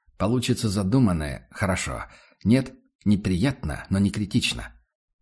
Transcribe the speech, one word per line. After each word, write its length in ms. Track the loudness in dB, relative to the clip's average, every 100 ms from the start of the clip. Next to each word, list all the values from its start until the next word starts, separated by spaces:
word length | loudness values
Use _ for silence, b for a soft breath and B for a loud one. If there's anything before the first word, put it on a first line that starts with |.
| _ -4
Получится 520 | -2 0 0 0 0
задуманное — 800 | 0 2 4 4 2 -4 -8 -14
хорошо. 540 | -4 -2 -2 -4 -8 -12 b b b
Нет — 300 | 2 2 2 -12 _ _
неприятно, 800 | 0 2 2 0 0 -2 -8 -8 -2
но 80 | 0
не 120 | 0
критично. 640 | -2 -2 0 -2 -6 -10 -18 _ _ _ _